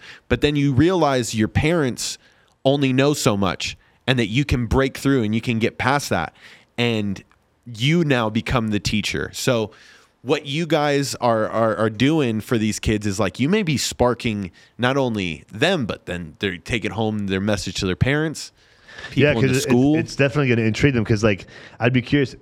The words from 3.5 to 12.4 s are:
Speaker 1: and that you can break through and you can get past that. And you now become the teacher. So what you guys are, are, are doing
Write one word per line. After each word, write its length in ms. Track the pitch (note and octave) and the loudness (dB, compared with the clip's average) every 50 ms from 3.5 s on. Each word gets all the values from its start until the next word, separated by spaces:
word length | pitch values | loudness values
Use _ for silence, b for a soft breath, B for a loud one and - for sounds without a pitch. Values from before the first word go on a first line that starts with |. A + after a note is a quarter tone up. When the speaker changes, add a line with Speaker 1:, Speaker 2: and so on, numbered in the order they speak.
| C#2+ - - - - b b b b b b | -2 -2 -6 -10 -10 b b b b b b
Speaker 1:
and 140 | - C3 B2 | 0 2 2
that 80 | A#2 F#2 | 2 2
you 160 | A2 C3+ D3 | 0 0 0
can 220 | - C3+ B2 A#2+ | 0 0 0 0
break 320 | G#2+ A#2+ C3 C3+ C3+ - - | 0 2 2 2 0 -2 -2
through 260 | - C#3 C#3 C3 A2 | 0 0 2 2 2
and 100 | G#2 G#2+ | 0 0
you 60 | A2+ | -2
can 200 | - C3 A#2 A2 | -2 -2 0 0
get 180 | A#2 - - - | 0 -2 -2 -2
past 320 | - B2+ C#3 C#3+ - - | 0 0 0 0 -2 -2
that. 260 | G#2 F2 D#2 - B B B B B B B B _ - | -2 -2 -2 -4 B B B B B B B B _ -2
And 460 | A#2+ A#2+ A2+ A2 G#2 G2+ F#2+ - - _ _ _ _ _ _ _ _ | -2 0 0 -2 -2 -4 -6 -8 -12 _ _ _ _ _ _ _ _
you 380 | A#2+ A#2 G#2 A#2+ C#3+ E3 F3 E3+ | -18 -6 -2 0 2 4 2 4
now 260 | D3 C3+ B2 A2+ G#2+ | 2 2 2 0 0
become 400 | G#2+ A2+ - - C#3 B2 A2+ G#2+ | -2 -2 -2 0 -2 0 0 0
the 120 | G#2 G2+ | -2 -2
teacher. 500 | - - - G#2 F#2+ - - C#2+ - - - | -2 0 -2 -2 -2 -2 -4 -6 -6 -8 -8
So 380 | - - C3+ B2+ A2+ A2 G2 B B B B B B B B B B - | -4 -2 0 0 0 -2 -4 B B B B B B B B B B -4
what 220 | A#2+ D#3+ D3 - | -2 -2 -2 -2
you 220 | C#3+ C#3 D#3+ F3 D3+ | -6 -6 -6 -2 0
guys 480 | D#3+ D3+ D3 D3 C#3+ C#3+ C#3 A#2 - | 0 2 2 2 2 0 0 -2 -4
are, 320 | - - A#2+ A2+ A2 G#2+ F2 | -2 0 0 2 2 0 0
are, 300 | E2+ A2 A#2 A2 G2 E2 | 0 0 2 2 2 2
are 120 | A2 A2 | 0 0
doing 520 | A2 G#2 B2 C#3 D#3+ D#3+ C#3 A#2 A2 G#2+ | 2 2 2 2 2 2 0 0 0 -2